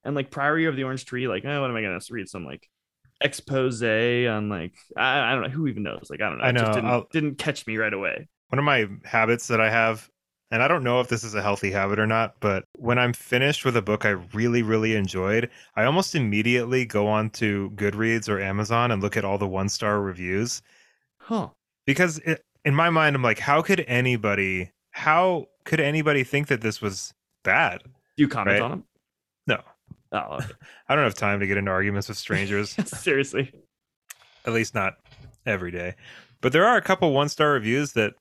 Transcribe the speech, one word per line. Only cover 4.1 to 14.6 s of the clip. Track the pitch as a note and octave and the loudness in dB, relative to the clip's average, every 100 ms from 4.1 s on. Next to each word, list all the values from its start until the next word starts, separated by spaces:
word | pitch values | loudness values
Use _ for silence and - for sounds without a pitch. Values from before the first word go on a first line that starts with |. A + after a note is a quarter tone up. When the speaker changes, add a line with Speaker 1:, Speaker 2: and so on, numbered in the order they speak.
| A#2+ B2 G#2+ G#2 | 0 0 -2 -4
Speaker 1:
like," | G2 F2 _ _ - | -6 -8 _ _ -2
I, | B2+ C#3 A#2 | 0 0 0
I | |
don't | C3 | -2
know. | A#2+ | -2
Who | C#3 D3+ | -2 -4
even | G#2 | -4
knows? | F#2 G1+ - | -6 -8 -12
Like, | C#2+ | -6
I | G#2 | -4
don't | B1+ | 0
know. | |
Speaker 2:
I | B2+ | 0
Speaker 1:
It | |
just | A#2+ A2 | 2 2
Speaker 2:
know. | |
Speaker 1:
didn't, | G#2+ A#2+ | 2 0
Speaker 2:
I'll | B2 - | 0 0
Speaker 1:
didn't | D#3+ D3+ C#3 | -2 -2 -4
catch | D#3 - - | -6 -6 -6
me | A2 | -2
right | A2 | -2
away. | G2+ F#2 - - _ _ | -2 -4 -6 -10 _ _
Speaker 2:
One | B2+ | 0
of | D3 | 4
my | C3+ G#2 G2+ - | 2 2 -4 -2
habits | A2+ A2+ A#2 - | 0 2 2 2
that | A2+ | 2
I | A2 | 4
have | A2+ A2+ A2 - _ _ _ _ | 4 2 0 -10 _ _ _ _
and | A2+ | 0
I | C3+ | 2
don't | E3+ | 2
know | B2 B2 | 2 2
if | B2 | 2
this | A2+ | -2
is | A2+ | -2
a | G#2 | -2
healthy | G2+ G2+ G2 | 0 0 0
habit | G2 G2 G#2 | 0 0 2
or | G#2+ | 2
not, | A2+ A2+ - | 2 0 -2
but | G#2+ F#2+ - - | -2 -2 -4 -8
when | A#2+ A#2+ | 0 2
I'm | B2 | 2
finished | A#2+ - B2 C3+ D3+ C3+ | -2 -2 2 2 2 0
with | A#2 | 0
a | |
book | G2 G#2 A2 | 0 0 0
I | F#2+ F2+ | -2 -4
really, | G#2+ A#2+ A#2+ | -2 2 2